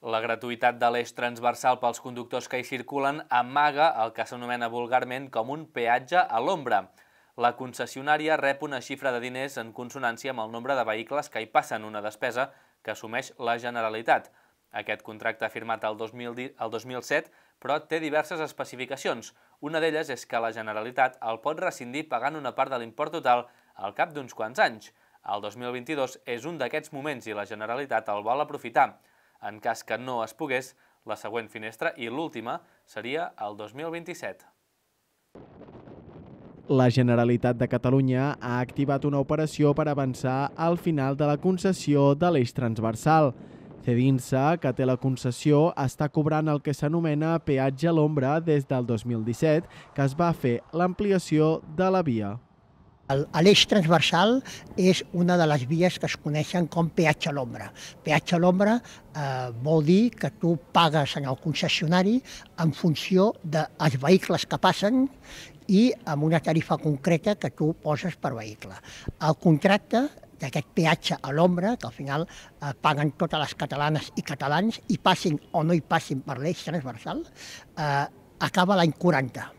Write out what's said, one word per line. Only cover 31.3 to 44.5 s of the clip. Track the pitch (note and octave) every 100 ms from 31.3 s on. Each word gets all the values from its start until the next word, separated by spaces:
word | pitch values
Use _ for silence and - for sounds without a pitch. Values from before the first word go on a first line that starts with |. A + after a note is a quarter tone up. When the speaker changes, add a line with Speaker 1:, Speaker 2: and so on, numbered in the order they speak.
| A2+ A2
Speaker 1:
finestra | A2+ G#2+ A2+ E3 D#3+
i | A#2
l'última | B2 D#3+ C3 A2+ D#3 _ _ _
seria | - A2+ C#3+ E3+ -
el | G#2+ G#2
dos | G#2+
mil | B2 D#3+
vint-i-set. | E3 E3 E3 A2+ F#2+ _ _ _ _ _ _ _ _ _ - - - - - - - - - - - - - -
Speaker 2:
La | C3+ B2+
Generalitat | A#2+ B2 A#2+ A#2+ A#2+ B2 A#2+
de | B2
Catalunya | B2 B2 C3+ C3+ B2+ C#3 C#3
ha | B2 B2
activat | B2 - C3+ C#3
una | D3 C#3
operació | C#3 D3+ D#3 - D3 D3
per | D3+
avançar | C#3+ C3+ B2 C3 C3 C#3 -
al | E3 E3+
final | E3+ D#3 C3+ C#3
de | D3
la | D3
concessió | D#3+ F#3 G3 F#3 - C#3+ C#3 C#3
de | F3
l'eix | E3 A#2+ -
transversal. | B2 A2+ A2 A2+ - D#3 D3+ - - - - -
Cedinsa, | - A#2+ C3 C3+ - C3 C#3